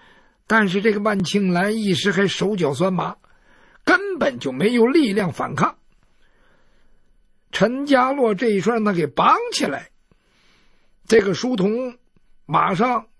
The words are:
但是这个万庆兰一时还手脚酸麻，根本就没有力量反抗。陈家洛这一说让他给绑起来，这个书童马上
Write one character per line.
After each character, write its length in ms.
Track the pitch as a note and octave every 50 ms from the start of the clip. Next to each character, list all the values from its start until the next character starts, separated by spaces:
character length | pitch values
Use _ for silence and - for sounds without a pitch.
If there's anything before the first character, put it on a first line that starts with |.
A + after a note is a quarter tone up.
| _ _ _ _ _ _ _ _ _
但 220 | - G#3+ A3+ G#3 F#3
是 140 | F3 G3+
这 100 | G3 A3+
个 80 | G3+ G#3
万 240 | G3+ G#3+ G3+ G3 F3+
庆 260 | - - G#3 G3 F#3
兰 280 | F3 F3 F#3+ G#3 G#3+ A3
一 160 | G#3 G3 F3
时 180 | - - G3+
还 160 | E3+ F#3+ G3+ F3+
手 280 | - - F3 G3 G#3+
脚 180 | F#3 E3 C#3 C#3+
酸 180 | A#2+ F3 F#3+
麻， 240 | F#3 E3+ D#3 E3 - - _ _ _ _ _ _ _ _ _ _ _ _
根 360 | _ - F4+ F4+ G4+ G4+ F#4 C4+
本 200 | - - B3 A#3+
就 140 | - C3+
没 220 | B2+ C3 F3 A3 B3
有 120 | A#3+ A3+
力 280 | B3 C4+ E4+ C#4+ G#3+ F#3+
量 180 | G#3+ G3 E3
反 220 | - - - - -
抗。 240 | - - E4 - _ _ _ _ _ _ _ _ _ _ _ _ _ _ _ _ _ _ _ _ _ _ _ _ _ _ _ _ _ _ _ _ _ _ _
陈 360 | - - F#3+ A3 B3+ C4+ C#4+
家 260 | D4 C#4 B3 B3+ C4
洛 220 | C#4+ C#4+ B3 A3 G#3
这 160 | F3+ A#3+ A3+
一 100 | G#3 F#3+
说 140 | E3 G#3+ A#3+
让 100 | A3+ G#3+
他 80 | G#3
给 140 | F#3+ E3+ D3+
绑 320 | C3+ - - E3+ A#3+ D#4+ G#4 A#4+ B4 -
起 100 | - D4
来， 240 | - C#3+ - - - _ _ _ _ _ _ _ _ _ _ _ _ _ _ _ _ _ _ _ _ _ _ _
这 160 | - A3 A3+
个 100 | F#3+ G3
书 240 | E3+ - - B3+ B3+
童 400 | F#3 F3+ G3+ A3 A#3+ C4 B3 A#3+ _ _ _ _ _ _ _ - _ _
马 300 | - D3+ E3 D#3+ G3 F#3+
上 320 | D#3+ A#3 B3+ B3 A3+ - _ _